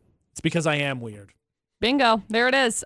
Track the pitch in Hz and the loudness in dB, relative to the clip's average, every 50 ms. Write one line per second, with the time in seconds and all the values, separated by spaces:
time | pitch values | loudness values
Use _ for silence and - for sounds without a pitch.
0 | _ _ _ _ _ _ - - - 165 - 170 151 160 151 147 143 143 135 127 | _ _ _ _ _ _ -14 -4 -4 -2 -2 0 0 0 0 0 0 -2 -4 -6
1 | 117 113 104 104 101 92 _ _ _ _ _ _ _ _ _ - - 226 269 285 | -8 -12 -14 -16 -20 -20 _ _ _ _ _ _ _ _ _ -2 0 0 2 4
2 | 262 233 226 214 196 - 214 226 240 254 262 269 269 233 226 - - | 4 4 2 2 0 -2 0 0 2 2 2 2 2 0 -2 -4 -2